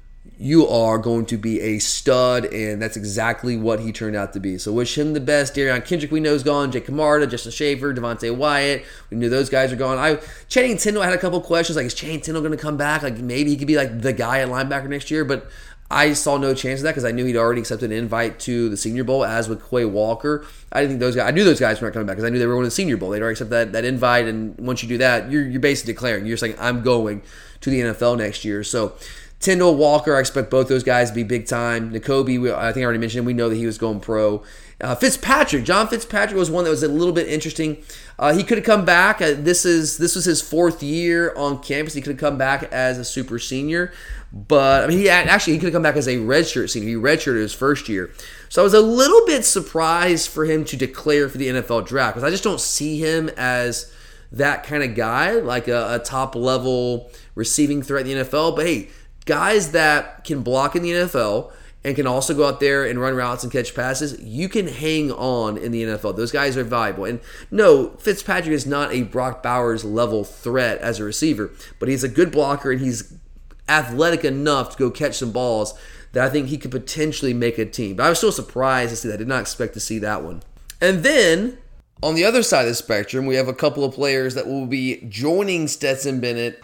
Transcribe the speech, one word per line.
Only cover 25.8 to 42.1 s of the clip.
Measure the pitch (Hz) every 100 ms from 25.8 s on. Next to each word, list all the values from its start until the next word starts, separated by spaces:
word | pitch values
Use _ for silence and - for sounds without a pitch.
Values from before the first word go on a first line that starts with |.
| 117
declaring. | 110 123 107 107
You're | 113
saying, | 117 -
"I'm | 117 123
going | 117 120 110 104 - - - -
to | -
the | 131
N | 120
F | 110
L | 120 120
next | 107 - 107
year." | 101
So | 104 120 110 - - - - -
Tindall, | - 180 180 147
Walker, | 151 151 156 139
I |
expect | 131 139 120
both | 131 131
those | 131
guys | 123 123 120
to | 110
be |
big | 110 120 110
time. | 120 120 117 113
Nakobe, | 110 127 135 131 123
we, | 123
I | 80 113
think | 117
I | 123
already | 113
mentioned | 117 120
him. | 120
We |
know | 120 117
that | 113
he | 117
was | 110
going | 117 104
pro. | - 110 107 104 - - - -
Uh, | 127 123
Fitzpatrick, | 254 - 190 277 285 143 113
John | 190 220
Fitzpatrick | 226 - 208 208 196
was | 170
one | 165
that | 170
was | 151
a | 151
little | 147 175
bit | 170 -
interesting. | 151 156 - 156 147 - - - -
Uh, | 143
he | 165
could | 196 220
have | 226
come | 214 180
back. | 175 190 214
Uh, | 165 147
this | 147 175 180
is, | 170 151 -
this | 170 185
was | 175
his | 160
fourth | - 156 175 165
year | 143 160 170 170 170 -
on | 143 135
campus. | - 143 156 147
He |
could | 131